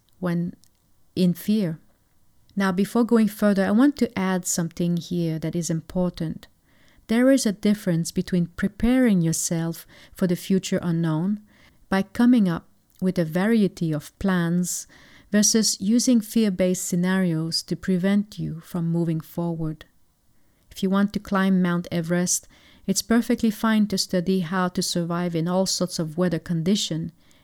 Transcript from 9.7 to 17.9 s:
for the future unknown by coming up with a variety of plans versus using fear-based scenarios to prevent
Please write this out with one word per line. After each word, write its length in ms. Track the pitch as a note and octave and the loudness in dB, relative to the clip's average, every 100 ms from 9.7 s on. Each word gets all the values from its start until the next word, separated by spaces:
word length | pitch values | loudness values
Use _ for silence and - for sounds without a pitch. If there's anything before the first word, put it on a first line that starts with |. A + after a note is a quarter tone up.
| E3 - - - | -8 -16 -20 -20
for 140 | - F3+ | -4 -2
the 80 | |
future 440 | F3 - F#3+ - - | -2 0 0 0 -4
unknown 560 | F3 E3 E3 D#3 F#3+ G#3 - _ _ _ _ | 0 0 0 0 -2 -4 -8 _ _ _ _
by 140 | F#3+ | -2
coming 440 | G3 - B3 B3 F#3 | -2 2 4 6 4
up 220 | E3 _ _ _ _ | 0 _ _ _ _
with 160 | F#3 F3+ | -2 0
a 80 | |
variety 640 | D#3+ F3+ G#3 A#3 F#3 - E3 | -2 0 2 2 2 0 -4
of 260 | D3 - _ | -4 -8 _
plans 640 | F#3+ F3+ E3+ F3 F3 - - - - - _ | 0 0 2 0 -2 -6 -12 -20 -20 -20 _
versus 500 | G#3 G#3 A3+ G#3 - | 2 4 2 0 -2
using 400 | F#3+ A#3+ C4 A#3 | 0 2 4 2
fear-based 640 | G#3 A#3 G#3+ F#3 F#3 F#3 | 2 0 0 2 0 0
scenarios 800 | - F3 F#3 F#3+ F3+ D#3+ E3 - | -2 0 0 2 0 0 -2 -6
to 120 | - | -6
prevent 600 | E3+ - | -6 -2